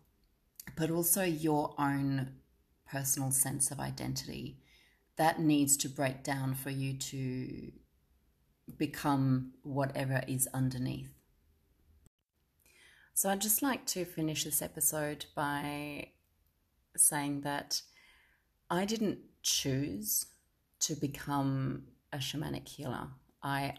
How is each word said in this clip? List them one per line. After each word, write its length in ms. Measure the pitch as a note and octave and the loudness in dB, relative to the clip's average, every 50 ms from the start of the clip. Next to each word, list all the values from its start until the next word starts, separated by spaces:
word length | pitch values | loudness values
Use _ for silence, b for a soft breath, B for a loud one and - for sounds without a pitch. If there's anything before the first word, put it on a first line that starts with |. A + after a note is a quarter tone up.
| _ _ _ _ _ _ _ _ _ _ _ - - - - | _ _ _ _ _ _ _ _ _ _ _ -16 -16 -10 -2
but 160 | - D#3+ D#3 | -2 0 2
also 320 | E3 F3 E3+ E3+ - G3 F#3 | 2 2 4 4 4 4 4
your 500 | F3+ D#3+ D3 D#3+ D#3 D3+ D3 D3+ - - - | 2 2 2 2 4 4 4 2 0 0 0
own 540 | C#3+ C#3 C#3 C#3 C#3 C#3 C3+ C3+ C3 - - - - _ _ _ _ _ _ _ _ - | 0 2 2 2 2 2 2 0 -2 -4 -6 -12 -20 _ _ _ _ _ _ _ _ -8
personal 440 | C3+ C3+ C3+ C3 - C#3+ C3+ C3 | -6 -4 0 0 0 0 0 0
sense 400 | C3 - - C#3 C#3 - - - | 2 2 2 2 2 0 0 0
of 80 | C3+ C3 | 0 -2
identity. 800 | C3+ C3+ C3 C3 B2+ C3 C3+ C3+ - C#3 - C3 - C2 - b b b b b b b b b b b _ - | -4 -6 -4 -4 -4 -4 -4 -4 -6 -6 -8 -8 -8 -10 -10 b b b b b b b b b b b _ 2
That 220 | D#3 E3 E3+ - | 4 4 4 4
needs 380 | E3 D3+ D3 C#3+ C#3+ C#3 - - | 4 6 6 6 6 4 4 2
to 120 | - C3+ | 2 -2
break 340 | C3 - C#3 C3 C3 - - | -2 0 0 0 0 -2 -4
down 320 | D3 C#3 C3+ C3 C3 C3 | -2 -2 0 0 -2 -2
for 140 | C3+ - C#3+ | -2 -4 -4
you 240 | C3+ C3+ C3+ C3+ C3+ | -2 -2 -2 -2 -2
to 800 | C3 - - C#3 C3+ C3 B2+ B2+ B2+ B2+ - - - - - - - - _ _ _ _ _ _ _ _ _ _ _ _ _ _ _ _ - - - | -4 -6 -6 -4 -4 -2 -2 -2 -2 -4 -6 -6 -8 -10 -12 -14 -16 -20 _ _ _ _ _ _ _ _ _ _ _ _ _ _ _ _ -18 -4 -2
become 760 | D#3 C#3+ - - - D3 C#3+ C3+ C3+ C3+ C3 B2+ B2+ - - - - | -2 -2 -2 -2 2 2 4 4 6 6 4 4 2 -2 -10 -12 -10
whatever 600 | D3 C3 C#3 C#3 C3 C3+ C3+ C#3 C3 C3+ B2+ - - | -4 -2 -2 -2 0 0 -2 0 2 2 0 0 0
is 200 | C3 B2+ - - - | 0 0 0 0 2
underneath. 580 | C3 C3 B2+ B2+ B2+ B2+ C3 C3 C3 C3 - - - _ _ _ _ _ _ _ _ _ _ _ _ _ _ - _ _ _ _ _ _ _ _ _ _ _ _ _ b b b b b b b b b b b | 2 0 2 2 0 -2 -2 -2 -4 -8 -10 -14 -20 _ _ _ _ _ _ _ _ _ _ _ _ _ _ -20 _ _ _ _ _ _ _ _ _ _ _ _ _ b b b b b b b b b b b
So 160 | - - G3 | 0 2 2
I'd 120 | G3 G3 | 2 2
just 200 | G#3 G#3+ - - | 2 2 2 4
like 240 | C#4+ C#4 A#3 - - - | 4 2 2 0 -2 -2
to 180 | - F#3 E3+ | -2 -2 -4
finish 380 | F3 - E3 D#3 D#3 D3+ C#3 - | -4 -2 -2 0 0 0 0 -2
this 180 | D#3 D3+ - | 0 0 -2
episode 640 | D#3 D#3+ - D#3+ D3 - D#3+ D#3 D3 D3 D3+ D3 - - - | -2 -2 -2 0 0 0 2 0 -2 -2 -4 -6 -10 -8 -4
by 760 | D#3 D3 C#3+ C#3+ C#3+ C#3+ C#3+ D3 D3 D3 D3 C#3+ C#3+ - - _ _ _ _ _ _ _ _ _ _ _ _ _ _ _ _ - | -2 -2 0 0 -2 -2 -4 -4 -4 -6 -6 -8 -8 -10 -12 _ _ _ _ _ _ _ _ _ _ _ _ _ _ _ _ 2
saying 460 | - - - D#3 D3 C#3+ C#3+ C#3+ C#3 | 4 4 4 4 2 0 0 -2 -2
that 400 | C#3+ D3 C#3+ C#3+ - - - - - b b b b b b b b b b b b b b _ _ _ | -2 -2 -2 -2 -2 -4 -4 -6 -6 b b b b b b b b b b b b b b _ _ _
I 160 | E3+ F3+ G3+ | 0 0 2
didn't 340 | G#3 A3+ A3 A3+ F3+ - - - - _ _ - | 0 0 0 0 0 -2 -2 -8 -16 _ _ -2
choose 800 | - - - - C#3 C3 C3+ C#3+ E3 F#3 G#3 G#3+ - - - - - - _ _ _ _ _ _ _ _ _ | 0 0 2 2 2 0 0 0 -2 -4 -4 -2 0 0 0 -2 -4 -10 _ _ _ _ _ _ _ _ _
to 140 | - - D#3 | -2 -2 0
become 880 | - - C#3 C3+ - - D3 C#3+ C#3 C3+ C3+ C3+ C3+ C3+ C3+ C3+ - - - - _ _ _ | -2 -2 -2 -4 -6 -4 0 0 2 2 2 2 2 0 -2 -2 -4 -8 -14 -20 _ _ _
a 60 | D3 C#3 | -8 -6
shamanic 500 | C3 - - D3 D#3 D3 C3+ - - - | -4 -4 -4 -4 -4 -4 -6 -6 -8 -10
healer. 400 | - - D3 C3+ A#2 - - C#3 C3+ - - _ _ _ | -12 -8 -6 -6 -6 -6 -8 -10 -12 -16 -20 _ _ _
I 340 | - C#3 C#3 C#3 C#3 C#3 - | -4 -2 0 0 0 -2 -2